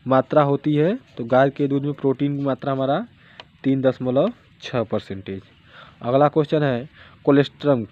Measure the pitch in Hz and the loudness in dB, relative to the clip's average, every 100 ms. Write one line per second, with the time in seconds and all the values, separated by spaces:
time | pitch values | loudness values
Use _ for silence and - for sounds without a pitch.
0 | 123 131 - 151 143 143 151 147 160 254 | 0 0 2 2 2 0 0 0 0 -2
1 | _ - 117 127 139 135 143 139 139 147 | _ -12 0 2 2 0 -2 -2 -4 -2
2 | 139 127 143 143 139 127 139 135 131 156 | -2 0 -2 -4 -4 -4 -4 -4 -2 -2
3 | 240 _ _ - - _ 131 135 131 123 | -4 _ _ -20 -20 _ -2 0 0 0
4 | 127 127 185 - _ _ - 127 107 107 | -2 0 0 -4 _ _ -8 -6 -4 -6
5 | - 98 95 98 - _ _ - - - | -6 -12 -12 -12 -14 _ _ -20 -20 -12
6 | 120 135 147 160 147 156 147 120 147 _ | -2 2 2 2 0 0 0 -2 -8 _
7 | - _ - 143 135 - 147 131 107 | -20 _ 2 4 2 -2 0 0 -2